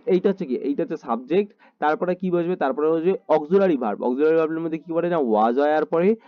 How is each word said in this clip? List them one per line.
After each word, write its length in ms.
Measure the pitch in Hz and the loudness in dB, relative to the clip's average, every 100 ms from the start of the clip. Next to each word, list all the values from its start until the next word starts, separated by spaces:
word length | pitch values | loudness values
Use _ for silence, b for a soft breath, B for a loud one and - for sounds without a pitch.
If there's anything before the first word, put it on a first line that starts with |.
| - | 0
এইটা 220 | 185 202 | 0 2
হচ্ছে 180 | 190 147 | -2 -4
কি? 100 | 120 | -4
এইটা 260 | 143 143 | -4 -4
হচ্ছে 140 | 165 160 | -4 -6
সাবজেক্ট, 560 | 139 117 127 175 208 _ b - | -4 -6 0 -2 -2 _ b -4
তারপরে 360 | 151 156 180 | -2 0 -2
কি 160 | 180 185 | -4 -2
বসবে? 260 | 175 170 185 | -2 -2 -2
তারপরে 340 | 143 131 156 | -2 0 0
বসবে 260 | 165 170 190 - | 2 0 -2 0
অক্সিলারি 480 | 151 147 196 190 139 | 0 2 2 2 0
ভার্ব। 260 | 117 98 | -2 -2
অক্সিলারি 340 | 120 127 151 165 | -2 0 2 2
ভার্বের 240 | 156 160 | 0 -2
মধ্যে 180 | 165 160 | -6 -6
কি 140 | 170 | -6
পড়ে? 180 | 165 170 | -4 0
না 80 | 175 | 0
ওয়াজ 400 | 127 107 113 123 | 2 2 2 2
হয় 180 | 147 156 | 2 0
আর 80 | |
পরে, 320 | 151 165 185 220 | 0 0 2 0